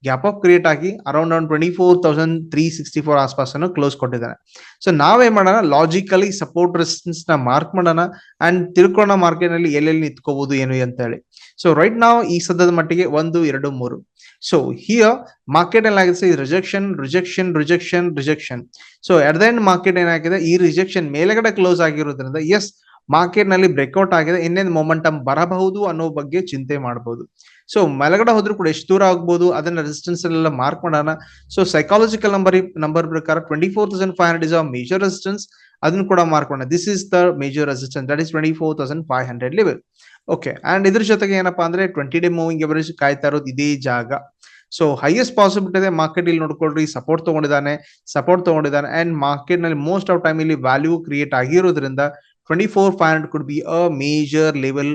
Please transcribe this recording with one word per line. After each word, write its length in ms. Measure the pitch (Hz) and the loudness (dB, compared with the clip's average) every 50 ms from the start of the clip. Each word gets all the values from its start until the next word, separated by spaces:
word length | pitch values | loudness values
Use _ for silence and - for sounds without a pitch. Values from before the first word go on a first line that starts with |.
| _ | _
ಗ್ಯಾಪ್ 180 | 135 131 131 - 202 | -2 -4 -2 -2 -4
ಅಪ್ 120 | 202 202 - | -4 2 4
ಕ್ರಿಯೇಟ್ 240 | 175 175 175 175 170 | 4 4 6 6 2
ಆಗಿ 180 | 151 143 160 190 196 214 - 143 | 0 2 -2 -6 -6 -6 -8 -2
around 220 | 139 151 160 165 165 | -2 0 0 2 0
ಒಂದು 120 | 165 160 156 | 0 0 0
ಟ್ವೆಂಟಿ 180 | 156 151 165 180 175 | -2 0 0 -2 0
ಫೋರ್ 180 | 190 185 180 180 180 180 | 2 4 6 6 6 4
ತೌಸಂಡ್ 280 | 160 147 151 160 160 165 165 160 160 | 2 2 2 0 0 0 -4 -6 -4
ತ್ರೀ 140 | 160 147 160 165 160 165 | -2 0 0 0 -2 -6
ಸಿಕ್ಸ್ಟಿ 220 | 147 - - 156 147 | -12 -6 -6 -4 0
ಫೋರ್ 140 | 151 147 143 139 | 2 2 2 2
ಆಸ್ಪಾಸನ್ನು 460 | 127 131 - 135 127 - 147 160 180 180 | 0 -2 -4 -6 -4 -4 -4 -6 -4 -2
ಕ್ಲೋಸ್ 180 | 156 143 143 135 - | -2 -2 -2 -2 -4
ಕೊಟ್ಟಿದ್ದಾನೆ. 340 | - 123 123 120 117 123 117 _ _ _ _ - - - - _ - | -6 -6 -4 -6 -8 -8 -10 _ _ _ _ -20 -20 -20 -20 _ -2
So 40 | 196 170 151 143 | 0 2 4 6
ನಾವೇನ್ 300 | 165 208 240 247 233 220 | 6 6 6 6 6 4
ಮಾಡೋಣ, 180 | 208 190 185 196 226 208 151 143 | 4 4 4 4 4 2 2 4
ಲಾಜಿಕಲಿ 540 | 143 160 160 160 190 196 - 190 185 202 202 190 - | 4 4 4 2 -2 -2 2 2 2 2 0 -2 -6
ಸಪೋರ್ಟ್ 340 | 160 - _ 170 175 175 175 175 | -10 -6 _ 0 0 0 2 0
ರೆಸಿಸ್ಟೆನ್ಸ್ 420 | 165 160 - - _ 175 165 165 - - | -2 -2 -4 -8 _ -10 -10 -10 -2 -2
ನ 100 | 160 143 127 123 | -2 0 2 2
ಮಾರ್ಕ್ 240 | 127 143 160 160 - 190 | 0 0 0 -2 -4 0
ಮಾಡೋಣ 240 | 175 170 165 165 175 180 180 - - _ _ _ 147 | 0 2 2 0 -2 -2 -6 -14 -20 _ _ _ 0
and 120 | 170 180 185 175 180 - | 0 2 0 -2 0 4
ತಿಳ್ಕೊಳ್ಳೋಣ 420 | 175 180 190 190 214 214 202 202 190 180 | 6 6 6 6 4 4 4 4 4 4
ಮಾರ್ಕೆಟ್ 280 | 170 160 160 175 175 170 | 2 2 2 -2 -2 0
ನಲ್ಲಿ 160 | 165 175 160 147 147 | 0 0 0 0 0
ಎಲ್ಲೆಲ್ಲಿ 240 | 147 160 160 160 156 | 0 2 0 0 -2
ನಿಂತ್ಕೋಬಹುದು 480 | 147 139 - _ - 143 135 139 135 143 135 131 | -4 -6 -8 _ -6 -4 -4 -2 -2 -2 -2 0
ಏನು 140 | 131 131 131 127 123 | 0 0 -2 -2 -4
ಅಂತ 100 | 123 127 123 | -4 -6 -6
ಹೇಳಿ. 120 | 117 117 - _ _ _ - - - _ - - | -6 -6 -8 _ _ _ -20 -20 -20 _ -2 2
So 40 | 180 156 147 | 2 4 4
right 160 | 165 220 226 233 233 | 4 2 4 4 4
now 80 | 233 233 233 233 - 175 | 6 6 4 2 0 -2
ಈ 20 | 170 170 - | -2 -2 -2
ಸದ್ಯದ 240 | 180 170 180 175 175 170 | 2 4 4 4 4 2
ಮಟ್ಟಿಗೆ 260 | 156 160 175 170 185 160 143 151 | 0 0 0 0 0 0 0 -2
ಒಂದು, 180 | 156 165 160 170 165 151 135 | -2 0 0 0 0 0 -2
ಎರಡು, 180 | 135 139 143 139 127 | -2 -4 -6 -6 -6
ಮೂರು. 160 | 123 123 123 - - _ _ _ - - _ _ - - | -8 -8 -8 -10 -16 _ _ _ -20 -20 _ _ -6 0
So 80 | - 160 131 127 127 - - | 0 0 0 0 -6 -8 -4
here 280 | - 214 240 214 208 240 - - - _ _ _ - 139 | -2 2 4 4 4 4 0 -6 -18 _ _ _ 0 2
ಮಾರ್ಕೆಟ್ 300 | 160 175 170 175 226 220 220 | 2 2 4 2 2 2 4
ಅಲ್ಲಿ 120 | 208 196 | 4 4
ಆಗಿದೆ 280 | 185 180 175 180 202 185 170 139 135 | 4 4 2 2 2 2 2 2 0
ರಿಜೆಕ್ಷನ್, 440 | 131 156 185 185 - - 196 196 196 185 147 135 | -2 -2 -2 -2 -2 -4 -4 -4 -4 -4 -6 -6
ರಿಜೆಕ್ಷನ್, 440 | 135 143 185 180 175 - - 185 185 170 156 | -2 -2 -2 -2 -2 -4 -2 -2 0 0 -2
ರಿಜೆಕ್ಷನ್, 460 | 151 143 175 170 170 - - 175 175 175 160 143 | 2 2 0 0 0 -2 -2 0 0 0 -2 -2
ರಿಜೆಕ್ಷನ್. 420 | 135 147 156 151 - - 131 120 120 _ _ - - - _ _ - | -2 -2 -2 -2 -4 -12 -12 -12 -12 _ _ -20 -20 -20 _ _ -2
So 60 | - 185 160 143 147 | 4 4 4 6 4
at 60 | 156 160 | 4 4
the 60 | 208 226 | 4 4
end 100 | 233 233 214 196 | 4 4 4 2
ಮಾರ್ಕೆಟ್ 280 | 185 175 180 190 180 180 175 | 2 4 2 0 2 2 2
ಏನಾಗಿದೆ, 340 | 170 170 160 151 170 180 196 170 165 | 2 0 0 0 -2 -2 0 0 2
ಈ 40 | 170 180 180 | 2 4 4
ರಿಜೆಕ್ಷನ್ 400 | 165 151 165 190 185 - 190 165 147 139 | 2 2 2 -2 0 -2 -4 -4 -4 -2
ಮೇಲ್ಗಡೆ 360 | 147 165 196 214 220 226 226 196 196 | 0 0 2 2 2 0 0 0 2
ಕ್ಲೋಸ್ 220 | 185 180 180 175 170 | 2 2 4 2 2
ಆಗಿರೋದ್ರಿಂದ 540 | 160 147 151 156 147 139 131 131 131 135 160 156 156 190 | 0 0 -2 -6 -6 -6 -8 -10 -8 -6 -6 0 0 0
ಎಸ್ 120 | 208 196 202 _ _ _ _ _ _ _ - - | 0 0 -4 _ _ _ _ _ _ _ 0 2
ಮಾರ್ಕೆಟ್ 340 | 160 175 180 180 208 208 196 | 2 2 2 2 0 2 2
ನಲ್ಲಿ 160 | 190 185 190 180 147 | 4 4 4 4 4
ಬ್ರೇಕ್ಔಟ್ 380 | 135 139 131 131 190 196 185 185 165 | 2 -2 0 0 0 2 2 2 2
ಆಗಿದೆ, 200 | 156 156 175 180 165 | 2 2 0 -2 -2
ಇನ್ನೇನ್ 240 | 170 175 190 196 185 165 | -2 -2 -2 -2 0 0
ಮೊಮೆಂಟಮ್ 400 | 160 156 156 160 160 156 160 156 147 127 | -2 0 0 0 0 0 -2 -2 -2 -4
ಬರಬಹುದು 540 | 131 139 151 170 175 185 185 190 190 190 208 208 190 | -2 0 0 0 -2 0 -2 -2 -2 0 -2 -4 -4
ಅನ್ನೋ 160 | 160 160 165 160 147 | -2 -4 -6 -6 -6
ಬಗ್ಗೆ 220 | 147 143 139 143 180 185 175 | -8 -8 -4 -4 -4 -4 -4
ಚಿಂತೆ 240 | 143 139 135 131 147 143 131 | -8 -10 -6 -6 -6 -6 -4
ಮಾಡಬಹುದು. 360 | 123 120 117 120 120 117 120 - _ _ _ _ _ _ _ _ _ - | -6 -8 -8 -8 -10 -10 -10 -12 _ _ _ _ _ _ _ _ _ 0
So 60 | 214 190 156 139 135 | 2 2 2 2 2
ಮೇಲ್ಗಡೆ 300 | 139 151 175 202 226 240 226 | 2 2 4 4 4 4 4
ಹೋದ್ರೂ 160 | 214 196 208 208 202 | 2 2 0 -4 -2
ಕೂಡ 80 | 185 160 151 | -2 -2 -2
ಎಷ್ಟು 140 | 156 - - | -4 -2 0
ದೂರ 120 | 190 196 202 190 | 2 4 4 4
ಆಗ್ಬೋದು 360 | 185 175 170 170 175 170 175 180 143 - | 2 2 0 0 0 2 2 2 2 0
ಅದನ್ನ 200 | 151 170 175 165 151 | -4 -4 -4 -4 -6
ರೆಸಿಸ್ಟೆನ್ಸ್ 360 | 147 147 147 - 175 175 165 170 | -6 -8 -10 -6 -6 -6 -4 -4
ಅಲ್ಲೆಲ್ಲ 220 | 170 165 160 160 160 143 127 | -2 -2 0 0 0 0 0
ಮಾರ್ಕ್ 240 | 123 143 165 - - | -2 -2 -4 -4 -4
ಮಾಡೋಣ. 280 | 170 156 147 147 156 160 156 - - - _ _ _ - | -2 0 0 0 -2 -4 -6 -10 -20 -20 _ _ _ 0
So 60 | - 190 180 - | 0 0 2 2
ಸೈಕಾಲಜಿಕಲ್ 580 | 156 151 - 196 214 226 226 220 214 214 208 202 | 0 2 4 4 4 4 2 0 -2 -2 0 0
ನಂಬರ್, 200 | 196 190 190 180 185 185 180 - 165 156 | 0 0 2 2 0 0 -2 -6 -6 -6
ನಂಬರ್ 240 | 151 156 165 165 160 160 | -2 -2 -2 -2 -2 -6
ಪ್ರಕಾರ 260 | 160 156 160 156 165 160 - | -6 -2 -2 -4 -4 -2 -6
ಟ್ವೆಂಟಿ 200 | 151 151 165 190 190 | -4 -2 -2 -2 0
ಫೋರ್ 140 | 214 214 190 202 | -2 -2 -2 -2
ತೌಸಂಡ್ 220 | 185 190 190 175 180 | -4 -4 -4 0 0
ಫೈವ್ 100 | 180 170 | 0 0
ಹಂಡ್ರೆಡ್ 160 | 165 165 165 156 | 2 0 -2 0
is 60 | 165 165 | 0 0
a 40 | 160 147 127 | 0 -2 -6
major 240 | 123 123 123 180 190 196 | -8 -6 -4 -2 -2 -2
resistance, 380 | 190 185 - - 95 101 104 - _ _ _ _ _ _ _ - | -2 -4 -4 -8 -8 -8 -8 -10 _ _ _ _ _ _ _ 0
ಅದನ್ನ 200 | 151 170 196 190 196 | 0 2 2 2 2
ಕೂಡ 100 | 208 180 170 165 160 | 4 4 4 4 2
ಮಾರ್ಕ್ 180 | 151 143 - 147 | 0 0 -2 -6
ಮಾಡೋಣ. 140 | 135 131 127 156 | -8 -4 -2 -2
This 100 | 175 180 202 208 | -2 0 -2 -4
is 80 | 185 196 - - | -4 -2 0 2
the 80 | 180 180 180 180 147 | 4 4 4 2 0
major 240 | 139 139 135 151 151 143 | -4 -6 -4 -4 -2 -2
resistance, 360 | 139 123 135 127 131 143 131 131 | -4 -6 -8 -10 -10 -10 -6 -4
that 100 | 147 151 165 | -4 -4 -4
is 40 | 156 160 | -4 -4
twenty-four 360 | 156 156 160 160 160 165 160 151 151 | -2 -2 -2 -2 -2 -2 -4 -4 -4
thousand 200 | 143 127 147 160 160 - 135 | -6 -6 -6 -8 -6 -4 -4
five 140 | 127 127 127 | -4 -4 -4
hundred 240 | 123 120 127 127 151 196 | -8 -8 -6 -4 0 0
level. 180 | 220 175 127 - _ _ _ _ _ - _ _ _ - - | 0 0 0 -4 _ _ _ _ _ -20 _ _ _ -4 -4
ಓಕೆ, 160 | - - 143 - - - - | -4 -4 -10 -10 -6 -4 -2
and 120 | 175 196 196 196 | 0 2 2 2
ಇದ್ರ 140 | 190 226 220 196 | 2 2 2 2
ಜೊತೆಗೆ 240 | 220 208 208 196 196 190 | 2 2 2 0 0 0
ಏನಪ್ಪಾ 220 | 185 180 175 175 170 | 0 -2 -2 -2 -2
ಅಂದ್ರೆ 160 | 165 170 180 190 185 190 | -2 0 -2 -2 -2 -2
ಟ್ವೆಂಟಿ 220 | - 143 135 127 170 170 | -6 -6 -4 -4 -2 0
ಡೇ 60 | 180 175 | 0 -2
ಮೂವಿಂಗ್ 260 | 170 165 165 165 156 156 | 0 -2 -4 -2 -2 -2
ಎವರೇಜ್ 220 | 151 151 156 156 156 160 - | -2 -2 -4 -4 -6 -6 -2
ಕಾಯ್ತಾ 260 | 147 139 143 139 143 147 | 0 0 0 0 -2 -2
ಇರೋದು 160 | 143 147 139 131 | -2 -2 -6 -6
ಇದೇ 160 | 127 135 143 147 147 135 127 | -6 -4 -2 -2 -2 -2 -2
ಜಾಗ. 240 | 135 123 120 117 110 139 143 - _ _ _ _ - _ _ _ _ - | -4 -4 -4 -4 -6 -8 -8 -8 _ _ _ _ -20 _ _ _ _ -4
So 80 | - 170 151 139 123 - | -2 0 0 0 0 0
ಹೈಯೆಸ್ಟ್ 300 | 143 175 233 254 254 247 | 0 2 2 0 -2 2
ಪಾಸಿಬಿಲಿಟಿ 420 | - 202 196 185 208 196 180 180 190 | 2 2 2 2 0 -4 -2 0 0
ಇದೆ 100 | 190 190 170 160 | 0 0 0 0
ಮಾರ್ಕೆಟ್ 280 | 156 156 160 185 175 170 | -2 -2 -2 -2 -2 0
ಇಲ್ಲಿ 100 | 165 160 160 | 0 -2 -2
ನೋಡ್ಕೊಳ್ರಿ, 400 | 151 151 151 160 156 147 156 156 151 - | -4 -4 -2 -4 -2 0 -2 -2 -2 -4
ಸಪೋರ್ಟ್ 280 | 127 120 - 156 160 165 | -10 -4 -2 -4 -2 0
ತಗೊಂಡಿದ್ದಾನೆ, 460 | 175 160 156 151 143 147 143 143 143 147 143 - _ _ _ _ - - | -2 -2 0 0 0 0 0 0 -2 -6 -6 -10 _ _ _ _ -6 -6
ಸಪೋರ್ಟ್ 280 | 147 127 151 180 180 180 | -4 2 2 2 2 2
ತಗೊಂಡಿದ್ದಾನೆ 420 | 185 165 156 151 143 139 143 143 - - 165 | 0 0 2 0 0 -2 -2 -2 -2 -4 -2
and 120 | 170 170 165 151 139 | -2 -2 -2 -2 -2
ಮಾರ್ಕೆಟ್ 340 | 143 143 139 139 - 180 180 165 | -2 -2 -4 -2 -4 -2 -2 0
ನಲ್ಲಿ 140 | 165 160 147 143 156 | -2 -4 -4 -2 -2
most 200 | 185 196 190 - 185 | -2 -4 0 0 -2
of 40 | 175 180 | 0 0
time 160 | 160 156 160 156 | 0 -2 0 0
ಇಲ್ಲಿ 120 | 160 156 139 127 | -2 -2 -2 0
ವ್ಯಾಲ್ಯೂ 300 | 131 131 139 147 160 170 165 165 | 0 0 2 2 0 -2 -2 -4
ಕ್ರಿಯೇಟ್ 280 | - 143 143 147 143 139 127 | -6 -4 -4 -2 -2 -2 -2
ಆಗಿರೋದ್ರಿಂದ 600 | 127 127 156 180 185 180 170 151 139 135 135 135 143 147 143 - _ _ _ _ _ | -2 2 2 2 2 2 0 0 -4 -6 -4 -2 -4 -4 -4 -10 _ _ _ _ _
ಟ್ವೆಂಟಿ 200 | _ 160 170 208 214 - | _ -2 -2 -2 0 2
ಫೋರ್ 160 | 202 196 196 185 196 | 2 2 2 2 2
ಫೈವ್ 140 | 170 160 160 | 2 2 2
ಹಂಡ್ರೆಡ್ 180 | 156 151 151 - | 0 -2 -4 -8
could 120 | 151 143 135 147 | -8 -8 -6 -6
be 60 | 151 - - 160 | -6 -6 -2 -2
a 20 | 165 175 175 156 135 135 | 0 0 0 0 -2 -2
major 460 | 143 151 151 151 143 139 156 156 156 147 143 131 | -2 0 -2 -2 0 0 0 0 2 0 -2 -4
level 240 | 135 135 139 143 143 147 | -4 -4 -2 -4 -4 -4